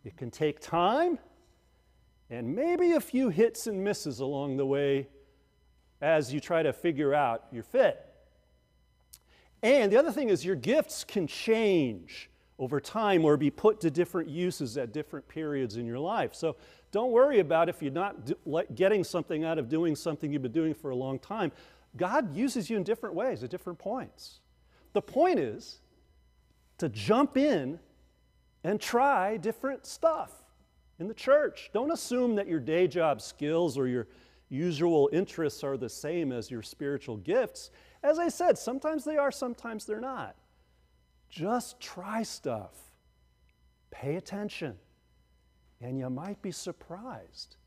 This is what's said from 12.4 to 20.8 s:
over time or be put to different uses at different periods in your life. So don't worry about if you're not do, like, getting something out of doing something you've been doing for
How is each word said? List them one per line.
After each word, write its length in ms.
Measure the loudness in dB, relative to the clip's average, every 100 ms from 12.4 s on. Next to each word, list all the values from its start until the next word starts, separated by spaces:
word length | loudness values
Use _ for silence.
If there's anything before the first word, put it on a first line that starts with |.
| _ -8
over 220 | -4 -4
time 440 | -4 -2 4 6
or 120 | 6 6
be 140 | 4
put 280 | 4 2 4
to 100 | 0
different 360 | 0 0 -2 -6
uses 500 | -4 -4 -2 -6 -6
at 140 | -6
different 360 | -6 -8 -12 -12
periods 500 | -8 -4 -2 -4 -4
in 80 |
your 140 | -6 -4
life. 340 | -2 -2 -2
So 220 | -2 -4 -4 -16 -20 _
don't 200 | -2 4
worry 280 | 6 8 6
about 300 | 6 4 4
if 120 | 0
you're 100 | -4
not 340 | -2 -4 -4
do, 100 | -6 -6
like, 280 | -2 -2 -2
getting 300 | 2 4 4
something 400 | 0 -4 -2 -2
out 160 | 0 -2
of 100 | 0
doing 260 | 0 0
something 360 | 0 -4 -4 -4
you've 80 | -2
been 100 | -2
doing 220 | 0 0
for 160 | -2